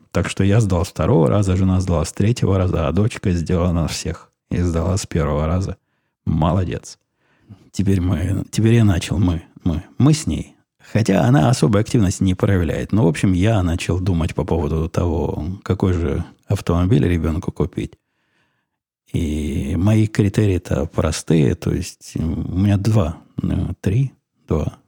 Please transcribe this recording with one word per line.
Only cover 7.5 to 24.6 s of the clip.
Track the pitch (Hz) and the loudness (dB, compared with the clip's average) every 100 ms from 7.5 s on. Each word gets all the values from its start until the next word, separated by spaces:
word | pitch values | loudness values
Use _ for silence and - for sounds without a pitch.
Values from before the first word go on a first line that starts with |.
| 101 _ | -20 _
Теперь | - 95 95 | -4 0 2
мы, | 87 85 92 101 - | 0 -2 -2 -4 -4
теперь | - 110 | 0 4
я | 117 | 6
начал, | 107 85 - - | 4 2 0 0
мы, | 90 80 - - | 0 0 -6 -6
мы, | 92 80 - _ | -4 -4 -6 _
мы | 131 | 2
с | 151 - | 2 0
ней. | 73 - _ _ _ - | -6 -8 _ _ _ -4
Хотя | - 113 190 | -2 2 2
она | 120 127 117 | 4 4 4
особой | 120 - 101 | 2 2 2
активности | 110 127 92 - | 2 0 0 0
не | 98 90 | 0 0
проявляет. | - 95 82 - - | 0 2 0 -4 -2
Но, | 98 - | 2 2
в | |
общем, | - 107 | 2 0
я | 87 101 113 | 2 2 2
начал | 87 85 - 90 | 0 -2 -2 -2
думать | 92 85 85 - | 0 0 -2 -4
по | |
поводу | - 82 73 80 82 | -2 -2 -2 -2 -2
того, | - 87 78 76 - 78 95 | -2 -2 -2 -4 -4 -8 -10
какой | - 90 95 | -6 -2 0
же | 87 82 71 85 - _ | 0 -2 -4 -6 -14 _
автомобиль | 101 - 85 90 135 - | -4 0 0 2 2 2
ребёнку | 87 80 78 - | 0 -2 -4 -6
купить. | - - - - - _ _ _ _ _ _ _ _ _ _ _ | -4 -4 -4 -10 -12 _ _ _ _ _ _ _ _ _ _ _
И | 82 80 76 76 - - 90 | -4 -4 -4 -4 -4 -4 0
мои | 98 110 107 | 2 2 2
критерии-то | - 101 - 104 87 - - 69 | 2 2 2 0 0 -2 -2 -2
простые. | - 78 80 - 165 117 - | -2 -2 -4 0 2 2 0
То | - | -2
есть | - 90 - - - | -4 -6 -12 -12 -6
у | 82 82 - 92 | -4 -4 -4 0
меня | 101 98 | 2 2
два, | 98 110 78 80 - - | 2 2 0 -4 -12 -6
э, | 87 85 80 - | -2 -2 -4 -4
три, | - 113 139 - _ _ _ | -2 0 -2 -6 _ _ _
два. | 80 | -4